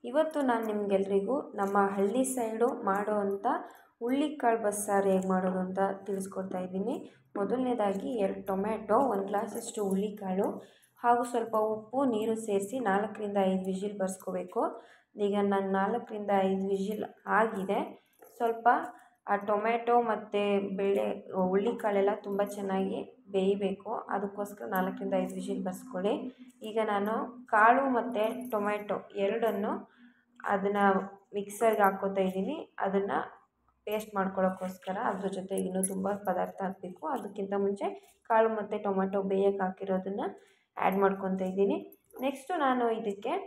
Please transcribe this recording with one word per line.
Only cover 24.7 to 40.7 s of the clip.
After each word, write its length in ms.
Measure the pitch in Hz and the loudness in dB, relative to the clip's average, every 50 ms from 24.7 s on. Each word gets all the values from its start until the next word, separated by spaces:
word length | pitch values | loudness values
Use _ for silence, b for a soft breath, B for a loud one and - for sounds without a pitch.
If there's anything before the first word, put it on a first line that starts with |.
| 208 | 0
ನಾಲ್ಕರಿಂದ 380 | 185 185 190 185 - 202 190 190 190 185 | 0 0 0 -2 -4 -4 0 0 0 0
ಐದು 100 | 185 190 190 | 0 -4 -6
ವಿಸಿಲ್ 200 | 185 202 196 190 190 | -6 -4 -4 -4 -4
ಬರ್ಸ್ಕೊಳ್ಳಿ. 480 | 185 185 - - - - 185 185 208 254 - 254 254 B B B B B _ 220 220 | -6 -6 -8 -12 -8 -6 -2 0 0 0 0 -4 -8 B B B B B _ -12 -4
ಈಗ 100 | 208 226 220 220 | -2 -2 0 0
ನಾನು 200 | 208 202 202 208 220 254 294 - - - - - | 0 0 0 0 -2 -2 -4 -6 -10 -16 -4 2
ಕಾಳು 320 | - 214 214 226 247 269 277 269 254 | 6 8 8 8 8 6 4 2 2
ಮತ್ತು 300 | 233 - - 247 208 214 220 247 254 247 - | 0 0 0 0 0 0 0 -2 -4 -6 -4
ಟೊಮ್ಯಾಟೊ 440 | 226 214 202 208 208 208 202 - 202 - - - - 202 196 | -2 -2 0 0 -2 -4 -4 -4 -6 -6 -6 -8 -4 -2 0
ಎರಡನ್ನು 460 | 196 220 233 233 220 208 202 202 233 320 - B B B B B B B B B B _ _ - - | 0 0 0 0 0 0 0 -2 -4 -4 -6 B B B B B B B B B B _ _ -2 -2
ಅದನ್ನು 320 | 202 196 190 202 202 202 202 196 190 190 190 - - - _ _ - | 0 0 0 0 2 4 4 6 4 4 0 -4 -12 -18 _ _ -8
ಮಿಕ್ಸರ್ಗೆ 460 | 202 202 202 - - 233 226 214 208 202 | -8 -8 -8 -4 2 2 2 4 6 4
ಹಾಕ್ಕೋತಾ 380 | 190 190 196 202 196 196 196 190 190 | 4 4 2 -4 -2 0 2 0 2
ಇದ್ದೀನಿ, 280 | 185 190 196 240 294 330 - - _ - - | 0 -2 -4 -4 -4 -6 -8 -12 _ -4 -2
ಅದನ್ನು 340 | 196 190 196 196 208 262 - - - - - _ _ _ _ _ _ _ _ _ | 0 0 0 0 0 -2 -2 -2 -4 -12 -20 _ _ _ _ _ _ _ _ _
paste 240 | - 208 214 214 - - | -4 -4 -4 -4 -4 -2
ಮಾಡ್ಕೊಳ್ಳೋಕ್ಕೋಸ್ಕರ. 800 | 196 190 190 190 190 185 185 185 - 185 185 190 - - 190 185 202 240 240 | -2 0 0 0 2 0 0 0 -2 -8 -8 -8 -10 -8 -6 -6 -2 -2 -2
ಅದ್ರ 180 | 202 185 196 190 185 | -2 -2 -4 -4 -4
ಜೊತೆ 200 | 185 185 190 196 190 190 | -4 -6 -4 -2 -2 -2
ಇನ್ನೂ 160 | 180 185 185 190 196 | 0 0 -2 -2 -2
ತುಂಬ 180 | 190 190 190 196 208 202 202 208 | -2 -2 -2 -2 -2 -2 -2 -2
ಪದಾರ್ಥ 300 | 180 180 185 185 - - 196 | 0 0 -2 -4 -4 -6 -6
ಹಾಕಬೇಕು. 380 | 185 190 - - 185 180 - - 311 285 | -6 -6 -8 -12 -14 -14 -8 -6 -4 -4
ಅದಕ್ಕಿಂತ 380 | - - 202 196 - 196 190 202 196 202 | -4 -6 -8 -8 -8 -6 -2 -2 0 0
ಮುಂಚೆ 240 | 196 202 196 302 392 392 B B B B B _ _ | 0 0 -2 -4 -6 -6 B B B B B _ _
ಕಾಳು 200 | 233 220 226 226 220 214 | 4 6 6 4 2 -2
ಮತ್ತು 200 | 202 208 226 208 214 | -4 -4 -6 -4 -2
ಟೊಮ್ಯಾಟೊ 340 | 202 196 190 190 196 196 202 190 190 | 0 0 0 0 0 0 -2 0 0
ಬೇಯಕ್ಕೆ 300 | 196 190 196 196 202 196 190 | 2 4 4 2 2 2 -2
ಹಾಕಿರೋದನ್ನ 580 | 185 185 - 190 196 190 185 185 196 196 220 294 381 - B B B B B B B | -2 -4 -6 -4 -2 -2 -2 -2 -4 -4 -4 -4 -6 -8 B B B B B B B